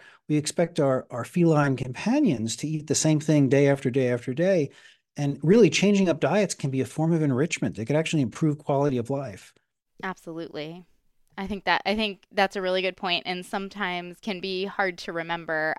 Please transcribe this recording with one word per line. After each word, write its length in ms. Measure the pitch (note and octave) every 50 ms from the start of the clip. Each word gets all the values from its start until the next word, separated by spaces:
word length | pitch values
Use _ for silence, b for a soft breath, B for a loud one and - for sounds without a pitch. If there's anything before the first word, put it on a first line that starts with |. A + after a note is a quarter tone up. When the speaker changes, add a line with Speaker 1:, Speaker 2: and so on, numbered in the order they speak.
| b b b b _
Speaker 1:
we 80 | - D3+
expect 440 | D3+ D3+ - - - F3 E3+ F3 -
our, 260 | C#3+ C3+ C3 B2 - -
our 140 | - A#2+ A#2
feline 500 | - - F3 E3+ E3 D#3 D3 C#3+ C#3+ C3
companions 800 | B2 B2+ C3 B2 - - G#3 B3+ D4+ D4+ G#3 C#3 G#2 A2 A2+ -
to 120 | - -
eat 200 | D3+ D#3 D3+ D3
the 80 | - C3
same 240 | - - D#3 D#3 D3
thing 280 | D3 - D#3 D3 C#3
day 200 | B2 C#3 C#3 C#3+
after 240 | C#3 C#3 C3+ - C3
day 180 | A#2 C3+ C3 B2
after 240 | B2 A#2+ - C3+ B2+
day. 380 | C#3+ E3+ F#3+ G3 E3+ C#3+ C3+ b b b b b b b _ _
And 220 | - C#3+ C#3+ C#3 - -
really 260 | D3+ G3+ A#3+ G#3+ D3+
changing 400 | - - F3+ G3+ G3+ G3 G3 E3+
up 120 | D3+ -
diets 340 | - C3+ E3+ G#3+ G3+ F3 -
can 160 | - - C#3
be 100 | C3 C3
a 40 | B2
form 280 | - - D3+ D#3+ E3 E3+
of 80 | D#3+
enrichment. 560 | D#3 C#3+ B2+ B2 D3+ - - - - A2 C#2
It 80 | - A2+
could 120 | - C#3+
actually 260 | D#3 D#3+ D#3 - D#3 C3
improve 340 | G2+ - - E3 D3+ C#3+
quality 400 | D3 - - C#3+ C#3 C#3+ D3 C3
of 140 | B2 A#2 B2
life. 420 | C3+ C#3 C#3 - - D3 - - _ _ _ _ _ _ _ _ _ -
Speaker 2:
Absolutely. 840 | - F#3+ F3+ - - E3+ D#3+ E3 - - - D#3 D3 D#3+ E3+ F3+ F3+ _ _ _ _ _ _ _ _ _ _
I 100 | - G3
think 160 | F#3+ G#3 F#3+ -
that, 160 | F3+ E3+ - -
I 100 | - G3+
think 280 | A3 A3 G#3 F#3+ - _ _ -
that's 240 | G3+ G3 F#3+ -
a 40 | G3+
really 200 | F#3 F#3 F#3 F#3
good 160 | F#3 F#3 F#3
point, 260 | - - F3+ F3 E3 -
and 200 | - F3+ F3+ F#3
sometimes 720 | - - G3 G3 G3 - G3 G3+ F3+ F3+ F3 F3 F3 F3 -
can 220 | - A3+ F#3+ F3+
be 240 | F#3 F#3+ F#3 F#3 F#3+
hard 320 | G3 - - G3 F#3 F3
to 160 | - - - E3+
remember, 600 | E3+ D#3+ E3 E3+ E3+ E3 D#3 D#3+ D#3 D#3 D#3 -